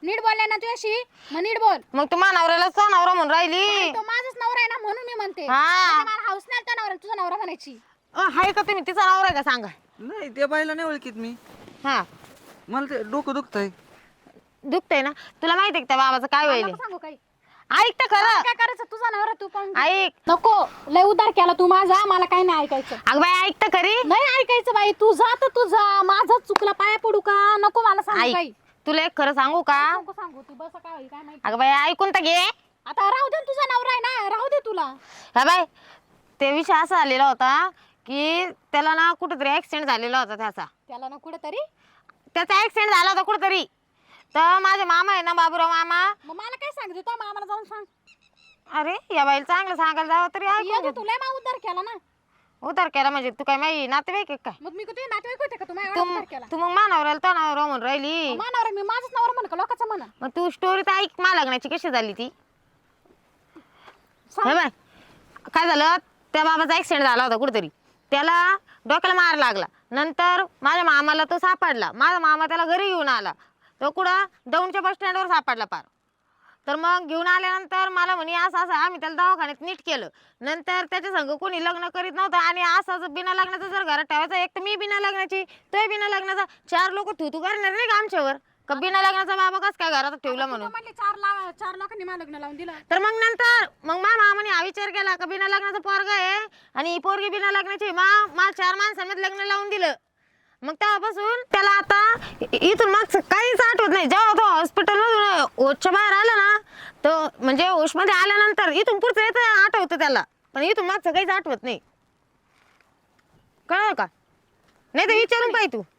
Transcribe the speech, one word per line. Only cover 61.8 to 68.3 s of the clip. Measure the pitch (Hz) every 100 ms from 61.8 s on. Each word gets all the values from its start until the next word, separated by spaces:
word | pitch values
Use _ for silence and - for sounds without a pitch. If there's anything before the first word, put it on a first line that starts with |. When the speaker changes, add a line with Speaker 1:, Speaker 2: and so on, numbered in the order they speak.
| 349
Speaker 2:
झाली | 247 220
ती. | 202 240 _ _ _ _ _ _ _ _ _ _ _ _ - _ _ - _ _ _ _
Speaker 1:
सांग. | - 415
Speaker 2:
हे |
बाय, | 320 311 - _ _ - _ _ - -
काय | 320 339
झालं, | 302 302 349 _ _ _
त्या | 302
बाबाचा | 311 320 311
ॲक्सिडेंट | 330 370 311 277
झाला | 240
होता | 254 226
कुठंतरी. | 269 220 165 _ _ _ _
त्याला | 277 311